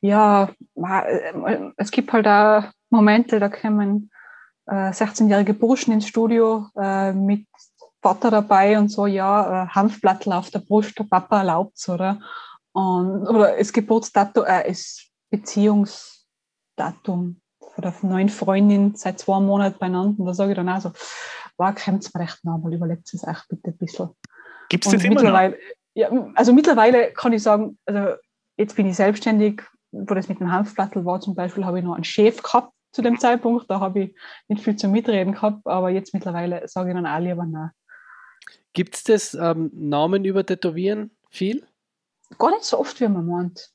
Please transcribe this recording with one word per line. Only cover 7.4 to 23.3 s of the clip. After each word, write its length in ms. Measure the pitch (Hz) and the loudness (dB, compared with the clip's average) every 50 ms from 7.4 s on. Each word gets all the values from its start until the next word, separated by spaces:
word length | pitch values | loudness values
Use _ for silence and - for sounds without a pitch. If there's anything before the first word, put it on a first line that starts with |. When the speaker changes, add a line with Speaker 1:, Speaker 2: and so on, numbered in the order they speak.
| 214 _ _ _ - _ _ _ - - _ _ | -2 _ _ _ -20 _ _ _ -20 -20 _ _
Speaker 1:
Vater 300 | - 196 190 196 - 240 | 0 0 0 2 2 2
dabei 460 | 220 214 202 208 214 190 196 202 214 214 | 2 2 2 4 4 4 6 6 4 4
und 120 | 208 208 | 2 0
so, 160 | 208 - 202 202 | 0 -2 -2 -2
„Ja, 560 | 196 196 190 190 202 208 202 175 185 185 185 | 0 0 0 2 2 2 2 0 -2 -4 -4
äh, 40 | 175 | -2
Hanfblattl 640 | - 196 196 220 208 - - 202 190 196 - 214 190 | 0 2 2 2 0 0 0 0 0 0 -2 -4 -4
auf 160 | 175 180 - | -4 -4 -6
der 80 | - 196 | -10 -10
Brust, 400 | 180 _ 196 214 214 208 - - | -4 _ 2 2 2 0 -6 -10
der 60 | 220 | -6
Papa 320 | 208 - 185 185 - - 208 | 0 0 0 0 2 0 0
erlaubt's“, 480 | 190 185 165 165 190 208 _ - - - | 2 0 0 -2 -2 -4 _ -14 -8 -8
oder? 300 | 180 175 185 190 196 208 - - - - - - - - _ _ _ | -6 -4 -4 -4 -4 -6 -8 -18 -18 -18 -18 -20 -20 -20 _ _ _
Und, 520 | 196 190 185 185 180 180 185 190 202 190 - | -4 -2 0 0 0 0 -2 -2 -4 -2 0
oder 280 | 233 220 208 196 - - | 4 4 4 4 4 2
das 140 | - 208 | -2 0
Geburtstatum, 720 | - 240 214 214 226 226 220 - _ 208 196 202 - 247 208 | 0 -2 0 2 0 0 0 0 _ 0 0 2 0 -2 0
äh, 220 | - 190 180 - - | 2 0 0 0 -2
das 380 | 185 - - - - - - _ _ _ _ _ | -6 -8 -10 -16 -18 -20 -20 _ _ _ _ _
Beziehungsdatum 2000 | - 208 208 - - 208 202 214 208 208 202 196 - - - - - _ _ _ _ _ _ _ _ _ _ _ _ - 151 160 170 _ _ - 185 175 180 175 175 _ _ _ _ _ - - _ | -6 -6 -6 -6 -2 2 2 4 4 2 0 0 -4 -16 -20 -20 -20 _ _ _ _ _ _ _ _ _ _ _ _ -8 -8 -8 -8 _ _ -6 -6 -4 -6 -6 -8 _ _ _ _ _ -20 -20 _
von 60 | - | -10
der 120 | 180 185 175 - - | -10 -10 -10 -6 -4
neuen 260 | 190 185 185 190 208 | -4 -2 0 0 -2
Freundin 680 | 208 - - 196 190 196 202 208 202 202 202 202 202 | -2 -2 -2 0 2 4 4 4 4 4 2 0 0
seit 240 | - - 196 185 - | -2 -8 -8 -8 -6
zwei 200 | - - 196 190 | -4 -2 0 0
Monaten 380 | 196 196 196 196 202 196 196 - | 2 2 2 2 0 0 -2 -4
beieinander. 400 | - 180 180 180 185 208 208 208 | -6 -4 -2 -2 0 -2 -2 -2
Und 60 | 190 | -4
da 80 | 180 180 | -6 -2
sag 160 | 175 202 196 | -2 -2 -2
ich 60 | 202 | -2
dann 140 | 196 175 180 | -2 -2 -4
auch 120 | 180 190 | -4 -4
so: 100 | 196 175 165 - - - - - - - - - - - _ _ | -6 -8 -12 -12 -18 -16 -16 -16 -16 -16 -16 -16 -18 -20 _ _
„Wow, 160 | 175 190 202 | -2 -2 -2
kommt's 380 | 202 - - 185 196 208 - _ | -4 -4 -2 -2 -2 -4 -6 _
mir 80 | 175 | -8
recht 220 | 170 165 - _ _ | -8 -8 -10 _ _
nah, 140 | 170 165 160 | -6 -6 -6
mal 160 | 160 165 160 | -4 -6 -6
überlegt 400 | 170 175 165 170 165 _ - - | -4 -4 -4 -6 -6 _ -14 -14
es 120 | 175 - | -12 -10
euch 100 | - | -10